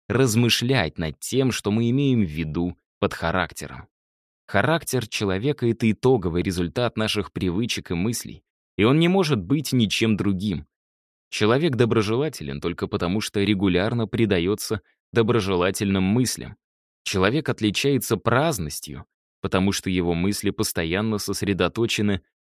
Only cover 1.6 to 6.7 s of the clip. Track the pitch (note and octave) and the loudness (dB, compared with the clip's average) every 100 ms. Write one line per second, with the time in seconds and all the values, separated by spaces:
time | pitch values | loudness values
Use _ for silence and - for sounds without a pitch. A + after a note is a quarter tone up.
1.6 | G#2 G#2+ A#2 C3 C#3 B2 F#2 D2+ D#2 D#2 | 0 0 2 2 2 2 2 -2 -2 -2
2.6 | F2 - _ _ G2+ - E2+ F#2 E2+ - | -2 -4 _ _ -4 -2 -2 0 -2 -6
3.6 | D2 B1 - _ _ _ _ _ - G2+ | -14 -14 -18 _ _ _ _ _ -4 0
4.6 | A#2 E3 - B2+ G#2+ - G2+ F#2+ C3 D3 | 2 0 -2 -4 -4 -2 -2 0 -2 0
5.6 | A#2+ A2 A2 G2+ B2+ B2+ F2+ E2+ F#2 F2 | 0 2 2 2 4 2 2 0 0 -2
6.6 | E2+ | -2